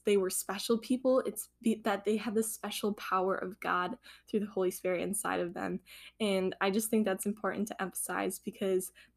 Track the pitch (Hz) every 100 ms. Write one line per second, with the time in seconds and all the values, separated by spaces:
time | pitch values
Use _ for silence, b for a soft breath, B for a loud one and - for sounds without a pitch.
0 | - 202 185 - - 196 - 233 - 254
1 | 262 254 - - - _ 226 214 226 202
2 | 202 214 226 214 220 - 208 - 214 208
3 | - 190 185 185 185 190 180 180 180 -
4 | B B - 214 202 - 185 - 185 175
5 | 180 196 180 180 175 - 190 180 B B
6 | B _ 214 190 185 - 196 196 220 220
7 | 208 196 208 214 196 190 214 - 190 -
8 | - 185 196 190 - - 196 185 185 B
9 | B